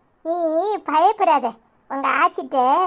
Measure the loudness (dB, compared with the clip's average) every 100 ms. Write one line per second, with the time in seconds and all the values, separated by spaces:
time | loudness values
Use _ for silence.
0 | _ _ -6 -4 -2 -2 -2 -4 -2 2
1 | 2 2 2 2 0 -10 _ _ _ -6
2 | -2 0 0 -2 -6 0 2 2